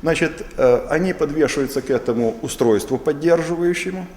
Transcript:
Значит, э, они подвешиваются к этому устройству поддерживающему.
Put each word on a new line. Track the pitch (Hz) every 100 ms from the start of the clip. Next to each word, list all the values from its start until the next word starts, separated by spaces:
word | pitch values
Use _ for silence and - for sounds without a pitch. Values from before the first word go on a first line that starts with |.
Значит, | 165 160 165 - - -
э, | 131 120 -
они | 151 185
подвешиваются | 180 151 151 139 147 135 -
к | -
этому | 123 - 117 113 113
устройству | 104 - 120 104 - 127
поддерживающему. | 156 143 160 170 160 170 175 175 185 185 180